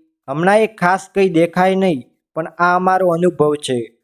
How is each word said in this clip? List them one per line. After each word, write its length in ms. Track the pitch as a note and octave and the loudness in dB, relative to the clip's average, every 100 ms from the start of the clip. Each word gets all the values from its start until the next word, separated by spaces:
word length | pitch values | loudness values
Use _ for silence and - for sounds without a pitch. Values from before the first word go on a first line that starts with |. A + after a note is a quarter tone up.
| _ _ - | _ _ -10
"હમણાં 300 | C#3+ F3+ G#3+ | -4 2 2
એ 80 | A3 | 0
ખાસ 420 | A3 F3+ F#3+ - G3 | 0 0 0 -2 -2
કંઈ 140 | F#3+ | 0
દેખાય 460 | D#3+ E3 F3+ F#3 F#3+ | 2 0 0 0 2
નહીં, 280 | F#3+ C#3 - _ _ | 0 -2 -6 _ _
પણ 140 | - E3 | -10 -10
આ 280 | - F3 F3+ | -2 0 0
અમારો 320 | F#3 F#3 F#3 | 0 0 0
અનુભવ 480 | E3 F3+ D3 D3+ D3 | 0 0 0 0 -2
છે. 400 | - B2 A2+ _ | -4 -6 -6 _